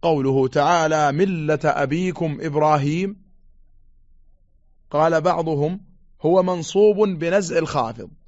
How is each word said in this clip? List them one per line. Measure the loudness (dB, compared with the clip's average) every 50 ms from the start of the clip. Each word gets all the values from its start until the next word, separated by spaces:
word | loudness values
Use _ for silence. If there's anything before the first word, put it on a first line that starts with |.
قوله | 2 0 0 2 0 0 2 2 0 0
تعالى: | 0 0 2 2 2 2 2 0 2 2 0 0
"ملة | 2 0 0 0 0 -4 -2 -2 -2 0 0
أبيكم | -2 0 0 -2 -2 -2 -2 -2 -4 -4 -4 -4 -4 -4 -6
إبراهيم"، | -8 -4 -2 0 2 2 2 2 0 -2 -2 -2 -4 -6 -8 -12 -20 _ _ _ _ -20 -20 _ -20 _ _ -20 _ -20 _ _ _ _ -20 -20 -20 _ _ _ _ _ _ _ _ _ _ _ _ _
قال | 0 2 2 2 2 2
بعضهم: | 2 0 0 0 -2 -2 -2 -2 -2 -4 -4 -8 -12 -20 -20 -20 _ _ _ _
"هو | 0 2 4 4 4
منصوب | 2 -2 -4 -6 -4 2 4 4 4 4 4 0 0
بنزع | 0 -4 -4 0 0 0 0 0 -2 -2
الخافض" | -2 -2 -2 -2 -2 -2 -6 -12 -16 -18 -18 -20 _